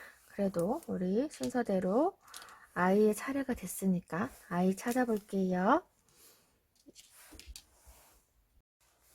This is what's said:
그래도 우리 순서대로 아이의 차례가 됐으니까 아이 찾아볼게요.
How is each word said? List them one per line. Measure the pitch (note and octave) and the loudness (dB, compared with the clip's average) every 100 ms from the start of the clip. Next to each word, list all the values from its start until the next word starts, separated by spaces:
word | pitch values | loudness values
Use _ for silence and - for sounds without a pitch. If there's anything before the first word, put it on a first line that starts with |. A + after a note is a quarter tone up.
| - - - | -20 -20 -14
그래도 | - G3 F3+ F3 D#4+ - | -4 -2 0 -2 -2 -4
우리 | F#3 F#3 G#3 D4+ | -4 0 0 -2
순서대로 | - B3 B3 A3+ F#3+ F#3 A3+ F4 - - - - - - F3 | -4 -4 -2 0 0 2 2 0 -2 -18 -20 -20 -20 -10 0
아이의 | F3+ G#3 G#3+ G#3+ | 4 6 4 2
차례가 | - C#4 C4 A#3+ | -2 -4 -4 -6
됐으니까 | F#3 - G3 F3 - E3 B3 - - | -6 -2 0 0 -2 -6 -6 -10 -6
아이 | F3 F#3 F#3+ | 0 2 0
찾아볼게요. | A#3+ B3+ A#3+ G#3+ - G3 F#3 F3+ G3 D#4 - _ _ _ - _ _ _ _ _ - - - - - - - - _ _ - - - _ _ _ _ _ _ _ _ _ _ | -2 0 0 0 -2 -2 0 2 4 2 0 _ _ _ -20 _ _ _ _ _ -20 -20 -20 -20 -20 -20 -18 -18 _ _ -20 -20 -20 _ _ _ _ _ _ _ _ _ _